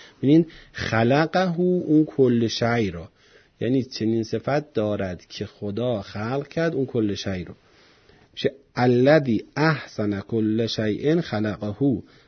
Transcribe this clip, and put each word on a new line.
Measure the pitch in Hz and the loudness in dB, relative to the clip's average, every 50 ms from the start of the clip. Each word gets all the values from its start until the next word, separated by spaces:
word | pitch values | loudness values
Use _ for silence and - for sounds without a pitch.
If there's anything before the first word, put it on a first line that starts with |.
| - - - _ | -20 -20 -8 _
ببینید | 127 131 151 165 170 - - - - - | 4 6 6 6 6 2 -2 -20 -20 -16
خلقه | - - 92 - 117 113 117 117 135 147 160 156 - 180 190 185 165 165 | -10 -10 -4 0 2 2 4 4 4 2 2 2 0 0 0 0 0 0
اون | 180 180 180 180 - - 151 156 156 | 0 0 0 0 2 2 4 4 4
کل | 151 - - 135 123 120 117 117 | 2 2 2 4 4 4 2 2
شیء | 110 - - 120 117 117 120 110 95 | 0 0 -2 -2 0 0 0 -2 -2
را، | 85 85 80 - _ _ _ _ - - _ _ _ - | -4 -8 -12 -16 _ _ _ _ -20 -20 _ _ _ -6
یعنی | 113 117 131 135 | -4 -2 0 -2
چنین | 117 120 - - 110 110 113 113 | -2 -4 -6 -4 -2 0 0 -2
صفت | 110 - - 110 - 131 135 151 151 - | -2 -4 -6 -6 -4 -2 -2 -2 -4 -4
دارد | - 113 107 104 104 101 98 92 87 82 - - | -4 -2 -2 -2 -2 -4 -4 -6 -8 -10 -14 -14
که | - - 104 | -12 -12 -12
خدا | - - - 104 104 101 113 123 123 117 101 | -12 -12 -10 -10 -8 -6 -4 -2 -2 -4 -4
خلق | 98 - - 107 107 117 131 139 139 - | -6 -8 -10 -8 -6 -6 -6 -6 -6 -6
کرد | - 165 165 165 - | -4 -4 -2 -2 -2
اون | 135 135 | -2 -4
کل | 123 - 120 107 101 98 | -2 -2 0 0 0 -2
شیء | - - 101 95 90 82 | -4 -6 -6 -6 -8 -8
رو. | - - - _ _ _ _ _ _ _ _ _ _ _ _ _ _ _ | -12 -14 -20 _ _ _ _ _ _ _ _ _ _ _ _ _ _ _
می‌شه | - - - - - _ _ - | -4 -4 -4 -4 -6 _ _ -2
الذی | 123 123 127 123 120 127 139 156 156 139 123 110 101 - - - | 0 2 4 4 6 6 6 6 4 4 2 -2 -2 -4 -6 -4
احسن | 139 151 160 151 120 - - - - 107 104 101 98 | 0 0 0 0 -2 -6 -10 -8 -4 -4 -4 -4 -4
کل | 98 - 117 113 110 107 110 110 117 | -6 -4 -2 -2 0 0 0 0 -2
شیء | 110 - - 110 107 101 - - 147 160 175 | -2 -2 -2 -2 -2 -2 -2 0 0 0 0
خلقه، | - - 117 104 107 107 98 - 107 107 104 - 139 143 117 92 - - - _ _ | -2 -2 -4 -4 -2 -4 -4 -6 -6 -8 -4 0 0 0 0 0 -4 -10 -20 _ _